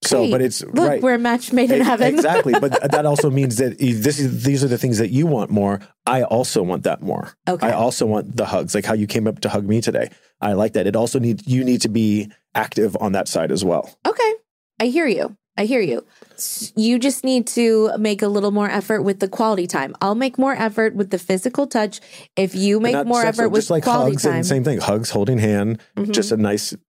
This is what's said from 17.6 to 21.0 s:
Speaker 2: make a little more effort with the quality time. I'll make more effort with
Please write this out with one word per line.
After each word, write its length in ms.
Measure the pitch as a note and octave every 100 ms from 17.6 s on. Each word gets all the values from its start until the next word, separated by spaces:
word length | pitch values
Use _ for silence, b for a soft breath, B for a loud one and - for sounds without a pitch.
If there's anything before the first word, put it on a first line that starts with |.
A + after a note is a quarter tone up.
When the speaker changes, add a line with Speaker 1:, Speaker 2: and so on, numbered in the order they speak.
| A#3 A3 G#3+ G#3+
Speaker 2:
make 240 | G#3+ G3+
a 60 | G#3
little 240 | G#3 G3+
more 180 | G3+ G3+
effort 320 | G3+ G3 G#3+
with 180 | G3 G3
the 80 | G3
quality 380 | - A3 G#3 F3
time. 280 | E3+ C3+ -
I'll 140 | G3
make 240 | G#3+ C4 B3+
more 160 | C4+
effort 400 | C4+ A3+ G#3+ A3
with 160 | G3